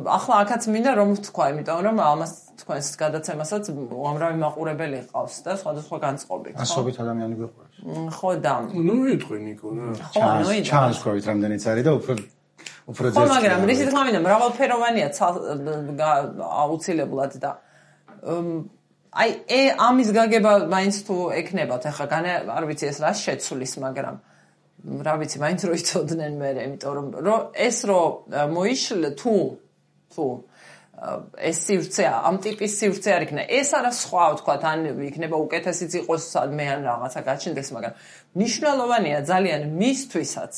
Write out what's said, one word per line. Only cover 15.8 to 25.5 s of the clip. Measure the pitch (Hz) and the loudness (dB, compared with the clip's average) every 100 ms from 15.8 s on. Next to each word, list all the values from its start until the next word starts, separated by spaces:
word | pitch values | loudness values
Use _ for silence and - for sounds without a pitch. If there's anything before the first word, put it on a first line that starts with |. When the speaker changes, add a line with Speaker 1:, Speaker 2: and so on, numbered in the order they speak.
| 147 | -6
Speaker 1:
გა-, | 143 156 143 139 - 85 87 | 0 2 4 2 -4 -4 0
აუცილებლად | 147 160 175 160 139 135 135 139 | 0 0 -2 -2 -2 -2 -4 -4
და, | 143 - _ _ _ _ - - | -8 -8 _ _ _ _ -20 -14
მ, | - 170 170 165 156 - _ _ _ | -6 -4 -4 -6 -8 -16 _ _ _
აი, | - 226 - - | 0 0 0 0
ე-, | 254 269 - | 4 4 6
ამის | 233 254 220 | 6 6 6
გაგება | 214 226 220 208 202 | 4 6 6 6 6
მაინც | 160 185 196 202 | 6 2 2 0
თუ | - 180 175 | -2 -2 0
ექნებათ, | 135 170 185 135 123 151 | -2 -2 -2 0 -2 -4
ახლა | 147 139 | -4 -2
განა-, | 156 180 170 | -2 0 -2
არ | 104 131 156 | -2 -4 -4
ვიცი, | 156 147 | -2 -4
ეს | 147 | 0
რა | 151 | -2
შეცვლის, | 202 - 135 - 135 131 - | 0 -2 -4 -4 -6 -6 -6
მაგრამ, | 135 131 127 135 _ _ _ _ _ _ 147 135 | -6 -6 -8 -10 _ _ _ _ _ _ -10 -6
რა | 143 135 | -2 -2
ვიცი, | 151 143 | -2 -4
მაინც | 147 | -2